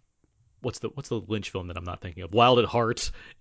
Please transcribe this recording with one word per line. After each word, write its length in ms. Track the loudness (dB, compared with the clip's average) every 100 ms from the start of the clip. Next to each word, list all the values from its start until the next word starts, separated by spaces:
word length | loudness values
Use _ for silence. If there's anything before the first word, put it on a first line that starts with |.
| _ _ _ _ _ _
what's 180 | -8 -6
the, 100 | -10
what's 200 | -10 -6
the 120 | -6
Lynch 300 | -4 -6 -6
film 160 | -8 -8
that 100 | -8
I'm 60 | -8
not 160 | -10
thinking 220 | -10 -12
of? 100 | 0
Wild 240 | 6 6 6
at 80 | 4
Heart 460 | 2 0 -2 -6 -8 -14 -14